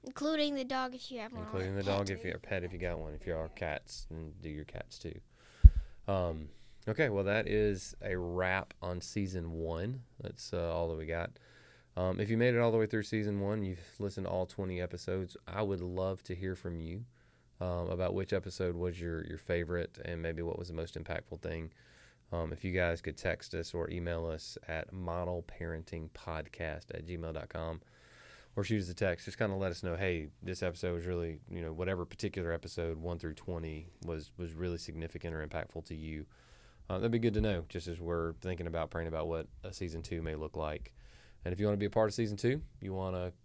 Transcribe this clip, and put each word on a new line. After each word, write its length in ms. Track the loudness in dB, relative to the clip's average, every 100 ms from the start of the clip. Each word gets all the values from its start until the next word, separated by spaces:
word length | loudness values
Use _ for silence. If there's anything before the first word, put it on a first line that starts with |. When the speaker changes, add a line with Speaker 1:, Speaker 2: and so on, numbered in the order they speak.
Speaker 1:
Including 500 | -12 -2 0 2 2
the 100 | 0
dog 300 | -2 -2 -2
if 160 | -6 -10
you 100 | -8
have 120 | -8
one. 120 | -8
Speaker 2:
Including 320 | -4 -2 0 0
the 60 |
Speaker 1:
Pet 140 | 2 2
Speaker 2:
dog 140 | 2
if 80 | -2
Speaker 1:
if 60 |
Speaker 2:
you, 60 | -4
Speaker 1:
you 60 | -6
Speaker 2:
or 40 |
pet 220 | -4 -4
if 120 | -2
you 40 | -2
got 200 | -2 -2
one. 160 | -4
If 120 | -6 -4
you 80 |
are 120 | -2 -4
Speaker 1:
Yeah. 80 | -4
Speaker 2:
cats, 480 | -4 -4 -6 -12 -10
then 240 | -8 -10 -10
do 80 | -8
your 160 | -8 -8
cats 320 | -10 -10 -10
too. 200 | -10 -10 -16 -20 -20 12 12 12 -2 -6 0
Um, 440 | 2 2 -2 -8 -14 -20 -6 -2
okay, 220 | 2 4
well, 160 | 4
that 240 | 4 2 4
is 460 | 4 4 2 -4 -8
a 160 | -4 -2
wrap 560 | 0 2 2 2 -2 -8
on 180 | -6 -4
season 520 | -4 -2 -2 -2 -4
one. 500 | -4 -2 -2 -2 -6 -10 -12
That's, 320 | -10 -10 -6
uh, 180 | -2 0
all 140 | 0 0
that 100 | -2
we 80 | -2
got. 320 | -2 -4 -8 -20 -20 -20 -20 -10 0
Um, 240 | 0 2
if 100 | 2
you 60 | 6
made 180 | 6
it 60 | 6
all 100 | 6
the 80 | 6
way 80 | 4
through 160 | 2
season 380 | 0 0 2 0
one, 240 | 0 0
you've 160 | -2 -4 -10 -4
listened 280 | -4 -2 -2
to 40 |
all 160 | 0 0
twenty 340 | -2 -2 -2
episodes, 560 | -2 -4 -2 -2 -2 -8 -8
I 160 | -2
would 180 | 0 0
love 420 | -2 0 -2 -2
to 140 | -6 -4
hear 180 | -4
from 240 | -4 -4 -4
you, 240 | -4 -6 -10 -18 -20 _ -20 -6
um, 300 | -2 0 0
about 240 | 0 2
which 180 | 0 0
episode 440 | -2 -2 -2 0 0
was 240 | -2 -2
your, 240 | -4 -4 -6
your 120 | -8
favorite 600 | -2 0 0 -2 -2 -6
and 180 | -8 -4
maybe 180 | -4 -2
what 160 | -4 -4
was 120 | -6
the 60 |
most 200 | -6 -6
impactful 480 | -6 -4 -6 -6 -8
thing. 300 | -6 -4 -6 -12 -20 -20 -20 _ _
Um, 200 | -2 -2
if 120 | -4
you 80 | 0
guys 300 | 2 2 2
could 140 | -4 -2
text 380 | -2 -2 -4
us 200 | -6 -4
or 160 | -4 -2
email 340 | -2 -2 -2
us 320 | -2 -4 -8 -12 -6
at 260 | -6 -6
modelparentingpodcast 2000 | -6 -2 -2 0 -2 -6 -8 -6 -6 -6 -8 -8 -10 -6 -6 -6 -6 -6 -6 -8
at 120 | -10 -6
gmail 280 | -6 -4
dot 140 | -6 -6
com 320 | -6 -4 -6 -10 -20 -20 -20 -20 -20 -8
or 80 | -4
shoot 200 | 2 2
us 60 | 0
a 60 |
text, 300 | 0 2 2
just 120 | -6 -2
kinda 200 | 0 2
let 160 | 0
us 100 | 0
know, 140 | -2 0
"Hey, 320 | 2 0 -2 -8
this 220 | -8 -2
episode 320 | -2 0 -2
was 120 | 0 0
really," 340 | -2 -2 -6 -8
you 100 | -6
know, 120 | -6
whatever 320 | -2 -2 -2
particular 480 | -4 -4 -4 -2 -2
episode, 460 | -2 -4 -4 -2 -2
one 200 | -4 -4
through 160 | -4
twenty, 540 | -6 -6 -4 -4 -8 -10 -10 -6
was, 240 | -6 -8 -8
was 160 | -8
really 240 | -4 -4 -4
significant 560 | -6 -6 -6 -6 -6
or 120 | -4 -4
impactful 380 | -4 -6 -8 -8
to 100 | -8
you. 280 | -6 -8 -10 -16 -20 -20 -20 -20 -4
Uh, 100 | 0
that'd 120 | 2
be 80 | 4
good 160 | 4
to 60 | 4
know, 240 | 2 2 -2
just 200 | -6 -6
as 120 | -6
we're 340 | 0 0 0
thinking 340 | -2 -4 -2 -2
about, 220 | -2 -2
praying 180 | -2 -2
about 180 | -2 0
what 220 | -2 -4 -10
a 80 | -12
season 300 | -6 -6 -6
two 200 | -4 -4
may 140 | -2 -4
look 200 | -4 -4
like. 360 | -4 -4 -8 -16 -20 -20 -20 -8
And 120 | -4
if 40 | 2
you 60 |
wanna 140 | 2 4
be 80 | 4
a 40 |
part 200 | 4 4
of 40 |
season 220 | 4 0 2
two, 240 | 2 0 -4 -10
you 100 | -6
wanna 400 | -2 -2 -2 -4 -8